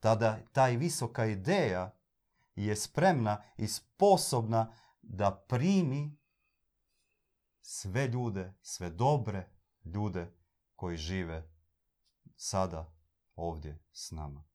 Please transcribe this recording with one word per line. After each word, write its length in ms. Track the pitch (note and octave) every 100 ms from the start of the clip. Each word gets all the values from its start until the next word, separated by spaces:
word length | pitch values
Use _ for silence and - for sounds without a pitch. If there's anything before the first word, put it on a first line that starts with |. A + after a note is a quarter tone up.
tada 380 | A2 A2 A2+ A2 -
taj 240 | - C3 A#2+
visoka 500 | A#2 C#3 A#2+ - A2
ideja 680 | G2+ F#2+ G3 C#3 F2+ F#2 - _ _ _ _ _
je 220 | - G#2 G#2
spremna 680 | - - F3+ D#3+ A2 G#2 - -
i 120 | A2
sposobna 1040 | - _ _ G3+ F#3+ - B2+ A2 A2+ A2+ - _ _
da 420 | - F#2 G2+ G2 _
primi 720 | B2+ D#3 G3 D#3+ C3+ D3 D3 _ _ _ _ _ _ _ _ _ _ _ _ _ _
sve 480 | - - G2 F#2 C3+
ljude, 460 | A#2+ A#2+ G2 F#2 -
sve 280 | - - F2+
dobre 600 | E2 B2 D3 G#2+ G2 F2+ _ _ _
ljude 480 | - F#2 G#2 F2+ E2+ _ _ _ _ _
koji 200 | F#2 E2+
žive 560 | D#2+ F#2+ E2+ D#2+ D#2+ _ _ _ _ _ _ _ - _
sada 580 | - G2 F#2 E2 D#2+ - _ _ _
ovdje 500 | - E2 D#2+ D2+ D2 _
s 180 | - -
nama. 340 | D#2+ D2+ C#2+ D2